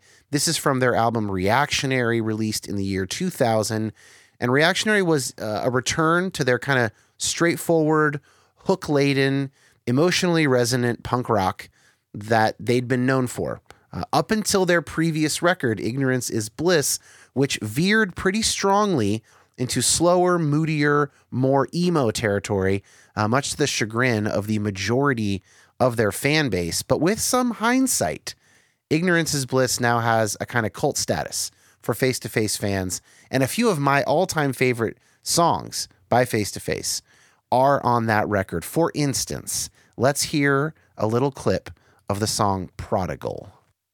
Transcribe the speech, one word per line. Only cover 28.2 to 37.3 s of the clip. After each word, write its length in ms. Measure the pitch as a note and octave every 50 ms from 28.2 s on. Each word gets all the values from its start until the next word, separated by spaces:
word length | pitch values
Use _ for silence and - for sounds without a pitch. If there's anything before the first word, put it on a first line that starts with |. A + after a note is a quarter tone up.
| - - - _ _ _ _ _ _ _ _ _ _ -
Ignorance 440 | D3 D#3+ F3+ F#3 E3+ E3 D#3+ C#3 D3
is 120 | C#3 C3
Bliss 340 | B2 C3 C3 B2+ A#2+ - -
now 200 | B2 A#2+ A#2+ A#2
has 380 | A#2 A#2 A2+ A2+ A2 G#2 - -
a 60 | G#2
kind 200 | - - A#2+ A2
of 80 | G#2 -
cult 240 | - - C#3+ -
status 540 | - - - G#2 D2+ C2 - - - - - - _ _ _ _ _
for 120 | - - A#2+
Face 260 | - C3 C3 B2 -
to 100 | - A2
Face 260 | - A#2+ G#2+ G2+ -
fans, 440 | - A2+ G2+ G2+ F#2+ F#2 F#2 - - - _ - - - -
and 100 | B2+ C3 C3+
a 40 |
few 220 | A#2+ - A3+ A#3+ A3+
of 100 | F3+ C#3+
my 240 | C#3+ C#3 C#3 C#3 -
all-time 500 | - C#3+ E3 F#3+ F3+ - D#3+ C#3+ C#3 B2+
favorite 440 | - C3+ B2+ A#2+ A#2 A2+ - - - _ _ _ _ -
songs 640 | - - E3+ E3+ D#3+ G#2+ C#2+ A1+ A1+ - - - - _ _ _ -
by 140 | A#2 B2 B2+
Face 260 | - - A2 G2+ -
to 80 | - F#2+
Face 420 | - - - - - - - - - _ _ _ _ _